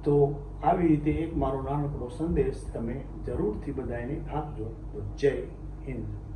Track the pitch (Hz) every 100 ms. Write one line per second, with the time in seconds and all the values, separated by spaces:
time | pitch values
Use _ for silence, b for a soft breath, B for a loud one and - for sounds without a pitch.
0 | 151 143 139 - - - 156 180 170 147
1 | 151 156 160 151 135 135 131 147 143 -
2 | 123 - 165 165 135 - - 120 117 135
3 | - - - 123 208 214 147 131 120 120
4 | 120 151 - 147 156 - 107 - - 104
5 | 101 - 139 123 - - - - - 117
6 | 104 101 -